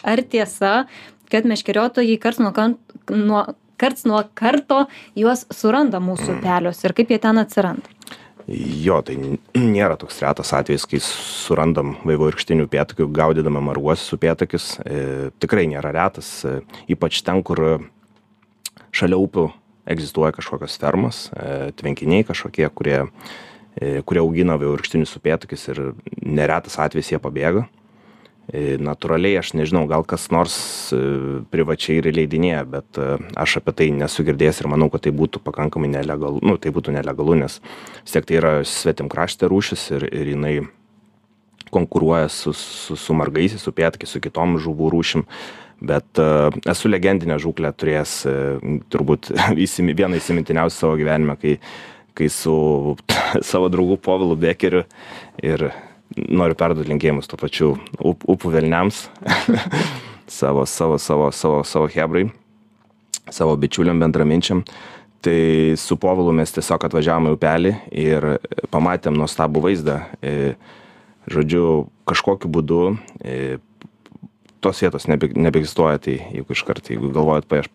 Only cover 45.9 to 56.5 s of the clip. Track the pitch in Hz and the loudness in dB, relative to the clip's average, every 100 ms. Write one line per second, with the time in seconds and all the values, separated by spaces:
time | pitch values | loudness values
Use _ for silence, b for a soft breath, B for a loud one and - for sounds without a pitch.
45.9 | 71 - - 78 76 73 - - - 113 | -2 0 2 4 4 4 0 -2 0 2
46.9 | 95 98 98 82 76 82 78 76 - 78 | 2 2 2 0 -2 -4 -4 -4 -2 0
47.9 | 76 76 - 69 69 69 69 - 76 - | 0 -2 -4 -2 -2 -2 -4 -4 -4 -2
48.9 | 80 71 73 - - - 78 92 - 87 | -2 2 0 0 0 2 2 2 2 0
49.9 | 78 95 85 - 85 78 80 82 - 82 | 2 2 0 0 -2 0 0 0 0 0
50.9 | 78 76 78 76 71 76 71 B B B | 2 2 2 0 0 0 0 B B B
51.9 | B B - 76 - 80 78 76 73 73 | B B -2 -2 0 0 2 4 2 0
52.9 | 69 - - - - - 92 92 90 90 | -4 -4 -2 0 -2 0 0 2 2 2
53.9 | 95 - 95 90 80 85 87 92 90 85 | 2 0 2 2 2 0 2 2 2 0
54.9 | B B B B - 71 76 73 B B | B B B B -6 -2 -2 -2 B B
55.9 | B _ - - 87 85 | B _ -8 0 2 2